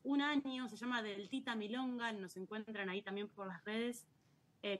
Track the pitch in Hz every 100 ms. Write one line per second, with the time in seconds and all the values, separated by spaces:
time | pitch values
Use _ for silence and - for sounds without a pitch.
0 | 262 285 285 285 277 262 247 208 240 247
1 | 214 196 202 269 254 226 208 247 262 240
2 | 233 214 185 185 190 214 214 208 190 190
3 | 196 196 208 - 190 175 208 220 240 240
4 | - _ _ _ _ - 202